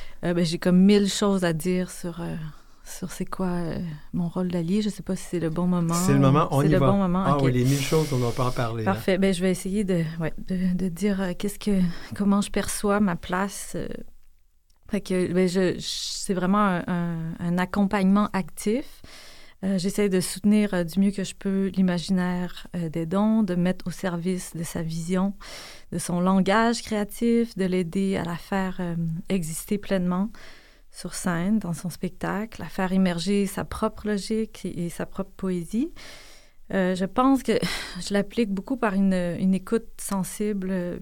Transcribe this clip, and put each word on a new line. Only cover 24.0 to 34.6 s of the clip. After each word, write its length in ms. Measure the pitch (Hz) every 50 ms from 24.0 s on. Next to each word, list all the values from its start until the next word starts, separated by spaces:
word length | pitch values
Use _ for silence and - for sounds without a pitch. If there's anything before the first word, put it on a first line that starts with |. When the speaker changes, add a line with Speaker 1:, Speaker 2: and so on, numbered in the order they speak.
| - 190 170 170 165 185 185 180 - - -
Speaker 1:
de 80 | 160 170
sa 180 | - - 175
vision, 540 | 165 160 160 165 160 165 185 185 190 196 196 - - - - - - - - - - -
de 80 | - 170
son 200 | - - 170 175
langage 640 | 180 185 190 196 185 190 196 220 226 233 240 233
créatif, 720 | - - 220 208 208 202 - - 240 233 233 233 233 226 -
de 100 | - 190
l'aider 500 | 185 180 185 185 170 - 196 196 190 190 185
à 60 | 170
la 120 | 170 170 165
faire, 400 | - - - 196 190 190 180 -
euh, 160 | 180 175 170 170 170 165 160 165 - -
exister 500 | 190 196 165 156 160 - - - 214 196
pleinement 540 | - - 202 190 180 180 180 180 196 226 - - - - - - - - - - - -
sur 240 | - - - 180 -
scène, 460 | - - 190 175 165 170 190 220 220
dans 140 | - 175 170
son 180 | 139 - 180
spectacle, 680 | - - - 180 - - - 165 175 190 214 226 - - 214
à 20 |
faire 260 | 156 - - 190 185
émerger 540 | 185 190 190 185 175 170 165 185 202 202 202
sa 200 | 190 - - 175
propre 420 | - - - - 220 214 - - 208
logique 580 | 214 202 190 - 220 220 220 214 - -